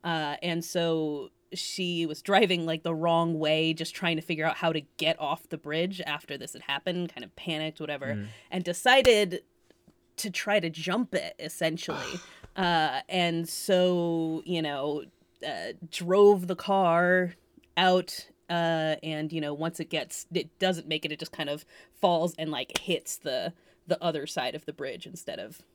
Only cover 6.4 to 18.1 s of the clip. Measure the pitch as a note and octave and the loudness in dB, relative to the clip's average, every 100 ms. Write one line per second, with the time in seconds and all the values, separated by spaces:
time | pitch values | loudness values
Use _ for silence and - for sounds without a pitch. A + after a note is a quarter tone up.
6.4 | - - - C#3 - F3 F3 - G#2+ - | -12 -12 -6 -4 -2 -2 -4 -8 -16 -10
7.4 | - D#3 D#3 D#3 C#3+ C#3+ C3+ G#2+ G#2 - | -6 -4 -6 -6 -8 -6 -4 -6 -8 -14
8.4 | - F#3 F3 F3 B3 C4+ B3+ G#3+ G3 F3+ | -8 -6 -4 0 6 8 8 8 4 -2
9.4 | _ _ _ _ _ _ _ - G#3+ - | _ _ _ _ _ _ _ -8 -6 -4
10.4 | - G#3 E3 D#3+ D#3+ G3+ B3 F3+ E2 - | 2 2 2 -4 -2 0 0 -2 -4 -10
11.4 | D#3 - D#3+ E3 - D3 D3 F3+ - - | -12 -2 -2 -2 -6 -6 -6 -10 -12 -20
12.4 | - - F3+ E3 D#3 C3 - F#3 E3+ E3 | -14 -2 2 4 2 0 -2 0 2 0
13.4 | E3+ - - F#3 F3+ F3 E3+ E3 D#3+ D#3+ | -4 -6 2 4 4 4 0 0 -2 -4
14.4 | - E3+ D#3 C#3+ D3 D3 - _ _ _ | -4 -2 -2 -2 -4 -4 -8 _ _ _
15.4 | - A2 F#2+ - E3+ - F3 F#3+ G3+ G3+ | -10 -8 -8 -12 -12 -8 2 8 10 8
16.4 | F3+ F3+ - G3 F3+ E3+ F3+ F#3 F3+ - | 2 -6 0 4 6 4 6 4 2 -6
17.4 | _ _ _ - F#3 F#3 F3 | _ _ _ 2 4 4 2